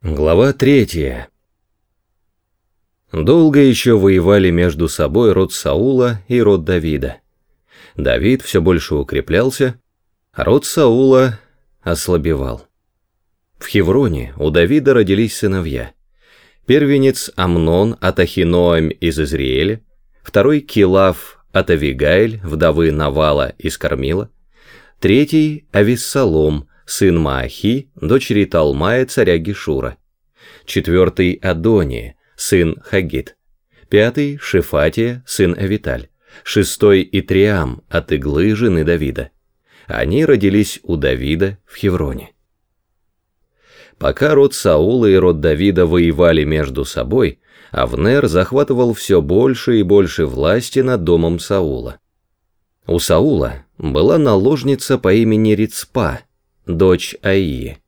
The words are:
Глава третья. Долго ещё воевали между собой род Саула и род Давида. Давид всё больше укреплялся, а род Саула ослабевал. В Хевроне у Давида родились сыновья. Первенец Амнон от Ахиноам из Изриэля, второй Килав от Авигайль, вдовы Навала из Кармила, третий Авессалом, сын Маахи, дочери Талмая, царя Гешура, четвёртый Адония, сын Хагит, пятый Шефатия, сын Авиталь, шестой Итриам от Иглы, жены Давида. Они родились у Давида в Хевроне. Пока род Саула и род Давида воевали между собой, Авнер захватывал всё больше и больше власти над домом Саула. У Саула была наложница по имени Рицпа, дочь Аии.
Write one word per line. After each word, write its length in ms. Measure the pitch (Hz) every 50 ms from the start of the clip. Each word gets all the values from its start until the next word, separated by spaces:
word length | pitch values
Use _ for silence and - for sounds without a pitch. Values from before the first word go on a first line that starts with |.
Глава 520 | - 90 78 71 76 78 82 90 120 139 139
третья. 760 | - 139 131 143 139 107 - - 85 73 65 64 60 60 - _ _ _ _ _ _ _ _ _ _ _ _ _ _ _ _ _ _ _ _ _ _ _ _ _ _ _ _ _ _ _ _ _ _ _ _
Долго 480 | - 82 76 95 143 170 165 156 139 143
ещё 380 | 143 135 120 - - 123 117 104
воевали 520 | 95 98 95 92 85 90 101 101 95 92
между 380 | 85 85 87 87 76 76 82 78
собой 460 | - - 82 71 76 104 120 110 92
род 200 | 92 95 92 -
Саула 680 | - - - 69 82 107 131 135 127 123 123 117 104 92 _
и 140 | 120 123
род 220 | 113 104 101 90 80
Давида. 540 | 80 92 87 78 82 76 69 65 67 65 - _ _ _ _ _ _ _ _ _ _ _ _ - - _
Давид 460 | - 73 67 60 60 71 107 131 131
всё 200 | - - - 92
больше 340 | 82 92 90 82 - - 80
укреплялся, 840 | 73 69 - - 69 - - 76 92 117 131 - - 143 127 113 _ _ _ _ _ _ _ _ _ _ _
а 140 | _ - -
род 200 | - 110 147 147
Саула 760 | - - 170 151 123 113 127 135 131 131 127 131 131 117 - _ _ _ _ _ _ _ _
ослабевал. 840 | _ 85 85 80 - - 90 85 71 82 78 69 65 65 60 57 - _ _ _ _ _ _ _ _ _ _ _ _ _ _ _ _ _ _ _
В 80 | - -
Хевроне 680 | - - 92 80 98 135 143 113 82 67 60 62 - -
у 120 | 73 78
Давида 440 | 76 85 85 87 139 156 135 139 135
родились 420 | 120 107 92 98 101 113 107 -
сыновья. 560 | - - 101 95 95 85 80 69 62 60 - _ _ _ _ _ _ _ _ _ _ _ _ _ _ _
Первенец 680 | - 139 147 147 139 143 139 135 135 131 - - - -
Амнон 600 | - 92 90 85 85 80 80 82 87 101 117 - -
от 200 | - 92 92 -
Ахиноам 680 | 92 85 - 95 90 85 85 87 87 87 85 82 80 80
из 300 | - _ - 85 78 76
Изриэля, 600 | 78 69 76 71 67 65 64 67 78 98 110 110 _ _ _ _ _ _ _ _ _
второй 380 | - - 104 101 135 151 147
Килав 840 | 143 - - 110 101 92 92 95 95 95 87 - - - - _ _ _
от 180 | _ 95 87 -
Авигайль, 680 | 87 76 73 71 67 64 73 73 85 92 110 113 113 110 95
вдовы 480 | 85 73 78 82 82 76 78 85 80
Навала 640 | 73 76 76 73 69 76 78 76 73 71 67 - - _
из 200 | - 87 - -
Кармила, 520 | - 76 - 65 67 67 80 95 110 113 _ _ _ _ _ _ _ - - - - _ _ _
третий 680 | - 92 101 131 147 147 160 156 156 156 151 147 _ _
Авессалом, 1000 | - 101 104 107 123 120 - - - 139 131 104 78 78 78 76 76 76 73 _ _ _ _
сын 340 | - - - 104 95 87 82
Маахи, 720 | 80 71 67 65 64 - - - - 101 120 135 143 _ _
дочери 500 | - - 78 117 139 - - 117 104 98
Талмая, 600 | 90 - 85 78 73 69 69 78 95 117 127 131
царя 320 | 127 - - 113 90 87 82
Гешура, 600 | 82 101 101 - - - 76 67 62 64 - _ _ _ _ _ _ _ _ _ _ - - - _
четвёртый 680 | - - 98 87 - 85 92 92 85 - - 92 90 90
Адония, 840 | - - 92 87 80 82 113 113 101 87 69 62 57 55 65 - _ _ _ _ _
сын 400 | - - - 92 87 82 - - -
Хагит, 520 | - - 98 92 76 - 65 - - _ _ _ _ _ _ _ _ _ _ _ _
пятый 480 | - 104 107 117 120 151 147 143 143 143
Шефатия, 840 | - - - 92 80 - - 73 73 82 - - 113 120 120 123 _ -
сын 280 | - - 98 87 87 -
Авиталь, 500 | 98 95 104 107 - - 62 60 65 _ _ _ _ _ - - _
шестой 640 | - - 107 95 - - - - 104 101 95 92 -
Итриам 720 | - 95 - - - 95 98 107 104 95 80 64 62 - _ _
от 220 | - 85 - -
Иглы, 440 | - 73 67 73 71 73 87 104 107
жены 280 | 104 120 113 92 82 78
Давида. 460 | 78 85 82 73 67 62 - - - _ _ _ _ _ _ _ _ _ _ _ _
Они 360 | - 58 60 71 92 135 160
родились 540 | 156 143 110 92 98 95 104 107 - - - _
у 120 | - 85
Давида 600 | 78 69 67 64 62 64 69 78 82 95 95 101 - _
в 100 | _ -
Хевроне. 560 | - - 101 90 87 80 69 64 60 - - _ _ _ _ _ _ _ _ _ _ _ _ _ _ _ _ _ _ _ _ _ _ _ _ _ _ _ _ _ - - _ _ _
Пока 360 | - 71 - - - 151 156
род 220 | 143 139 139 -
Саула 500 | - - 98 82 76 78 98 120 127 117
и 100 | 104 95
род 260 | 95 92 90 85 76
Давида 440 | 73 82 76 76 92 101 95 87 90
воевали 580 | 82 82 87 87 82 78 71 87 85 82 80 73
между 420 | 73 78 78 78 67 65 67 69
собой, 540 | - - - 62 64 92 127 120 85 - _ _ _ _ _ - -
Авнер 580 | - - 64 60 60 62 76 107 127 143 135 107
захватывал 640 | 80 87 95 - 127 135 147 - 139 120 127 120 113
всё 260 | - - - 98 87
больше 580 | 76 69 87 101 123 135 131 117 - - 120 110
и 40 | 101
больше 420 | 87 101 101 95 85 - - 82
власти 540 | 71 62 62 71 80 98 120 117 - - 131
над 240 | 127 127 127 107 85
домом 340 | 80 87 82 82 82 85 85
Саула. 640 | - - 101 98 90 76 67 62 58 60 - - _ _ _ _ _ _ _ _ _ _ _ _ _ _ _ _ _ -
У 100 | 85 87
Саула 680 | - - 85 80 107 156 139 90 67 58 60 65 - _ _ _
была 400 | - 78 65 71 82 120 165 165
наложница 800 | 151 131 107 98 95 127 156 139 123 135 139 131 - - 135 123
по 160 | - 95 95
имени 380 | 113 117 113 107 107 110 107
Рицпа, 720 | 107 98 110 107 - - - _ _ 131 107 76 64 - _ _ _ _ _ _ _ _ _
дочь 500 | - 87 82 95 92 90 87 - - - -
Аии. 560 | - 98 95 98 98 80 69 62 60 60 - - _